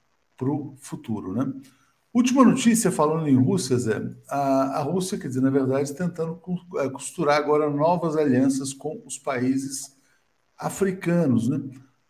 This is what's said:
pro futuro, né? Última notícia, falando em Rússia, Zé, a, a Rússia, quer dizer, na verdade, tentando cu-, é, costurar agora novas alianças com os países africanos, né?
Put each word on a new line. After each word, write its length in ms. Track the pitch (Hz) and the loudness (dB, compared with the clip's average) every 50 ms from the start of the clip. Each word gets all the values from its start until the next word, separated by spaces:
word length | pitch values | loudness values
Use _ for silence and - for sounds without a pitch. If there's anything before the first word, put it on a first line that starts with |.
| _ _ _ _ _ _ _ | _ _ _ _ _ _ _
pro 380 | - 127 135 151 - - - - - | -6 -4 -2 -2 -2 -4 -8 -14 -18
futuro, 540 | - - 165 - - 117 110 101 92 92 95 | -18 -14 -14 -12 -8 -8 -8 -6 -6 -6 -4
né? 180 | 117 139 - - - - - _ _ _ _ _ _ _ _ - | -4 -4 -4 -6 -10 -12 -20 _ _ _ _ _ _ _ _ 0
Última 300 | 240 240 254 247 285 254 | 2 2 4 6 6 6
notícia, 460 | 208 175 - - 233 220 - - 175 | 6 6 4 4 4 4 4 4 2
falando 380 | - - 151 151 160 165 160 147 | 2 2 2 2 2 0 2 4
em 80 | 131 | 4
Rússia, 400 | 120 113 170 196 180 - - 127 | 4 4 4 2 0 0 0 0
Zé, 260 | 117 - 110 101 98 113 120 - - - | 0 0 0 -2 -2 -4 -8 -10 -12 -12
a, 520 | - 139 139 139 135 135 135 135 135 - 156 | -6 -4 -2 0 2 2 2 0 0 -2 -4
a 40 | 143 | -4
Rússia, 360 | 139 170 190 180 - 214 185 | -2 -2 -2 -4 -4 -6 -6
quer 100 | - 139 | -6 -6
dizer, 140 | 123 131 131 | -2 0 0
na 80 | 135 | 2
verdade, 440 | 135 139 131 127 131 139 147 135 139 | 2 2 2 2 0 0 -2 -2 -4
tentando 400 | - 180 170 170 - 165 165 165 | -4 -4 -4 -4 -4 -6 -6 -8
cu-, 420 | - - 180 180 - - - - 147 | -10 -8 -8 -8 -8 -8 -6 -6 -4
é, 100 | 139 135 | -4 -4
costurar 480 | 131 - - - - 185 165 143 147 | -6 -8 -12 -10 -6 -2 2 2 2
agora 320 | 151 143 139 151 147 151 147 | 2 2 2 2 2 2 0
novas 480 | 143 143 151 165 180 170 170 165 151 | 0 2 2 2 2 2 0 -2 0
alianças 560 | 156 151 143 123 127 135 139 135 - 139 - - | 2 2 4 4 4 4 2 2 0 -4 -8 -10
com 300 | - - 151 160 - - | -10 -10 -10 -10 -10 -12
os 140 | 143 - - | -14 -16 -12
países 760 | - 143 135 123 127 131 135 135 - - - - - - _ _ _ _ _ _ _ _ _ _ _ _ _ | -6 -6 -4 -2 0 0 0 -2 -2 -6 -8 -10 -12 -14 _ _ _ _ _ _ _ _ _ _ _ _ _
africanos, 920 | - 160 156 - - 196 196 185 190 - 170 170 175 165 139 120 110 110 120 | -8 -8 -6 -4 -2 -2 -2 -2 -2 -2 0 2 2 2 2 2 2 2 0
né? 120 | 151 147 - - - - - _ _ _ _ | -2 -2 -4 -8 -12 -16 -20 _ _ _ _